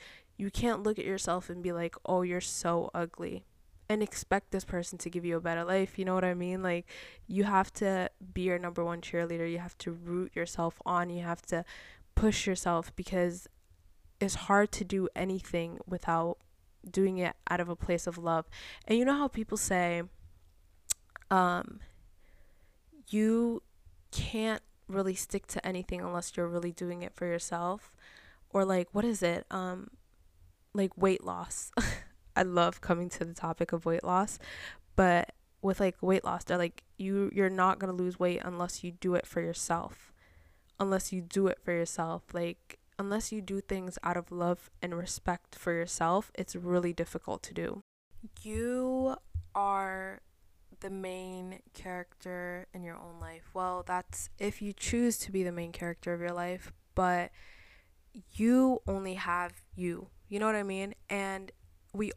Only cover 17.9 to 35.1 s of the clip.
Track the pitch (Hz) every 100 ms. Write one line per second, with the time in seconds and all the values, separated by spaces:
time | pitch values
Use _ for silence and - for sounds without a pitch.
17.9 | 170 175 170 170 160 - - - - -
18.9 | 226 254 285 277 226 214 214 - 185 175
19.9 | 170 175 - - - - - - - -
20.9 | - - - - 190 180 175 - - -
21.9 | - - - - - - - - _ _
22.9 | 311 - 208 220 226 233 233 - - -
23.9 | - - - - 220 220 214 - _ -
24.9 | 190 190 185 - 196 - - - 180 185
25.9 | 180 180 175 - - 170 175 175 170 175
26.9 | 175 175 - 180 170 - 170 175 208 -
27.9 | - - - - - - 196 190 185 175
28.9 | 202 233 208 175 170 - 190 185 185 -
29.9 | - _ _ - _ - _ _ 202 190
30.9 | - 190 185 185 180 175 - - - -
31.9 | - - - - - 185 175 170 - -
32.9 | 175 175 - 170 170 165 160 170 170 165
33.9 | 165 - 185 208 - - - - - -
34.9 | - 185